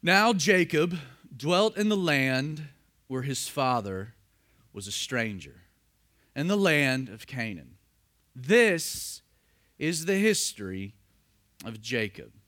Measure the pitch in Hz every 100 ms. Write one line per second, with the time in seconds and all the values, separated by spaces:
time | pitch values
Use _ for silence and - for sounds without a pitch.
0 | 165 190 220 208 151 185 170 151 170 170
1 | 135 - - 131 143 180 220 214 214 208
2 | 175 143 135 131 143 156 151 - _ _
3 | _ 131 131 131 - - 131 123 104 95
4 | 107 - _ _ _ _ _ 101 95 104
5 | - 127 113 98 73 82 _ _ _ _
6 | _ _ _ - 160 202 190 151 139 131
7 | 131 107 - 135 113 92 64 - _ _
8 | _ _ _ - 127 220 226 170 - -
9 | - - _ _ _ _ _ _ 156 170
10 | 160 196 214 202 - - 98 95 98 -
11 | _ _ _ _ _ _ 107 110 113 123
12 | 107 95 58 -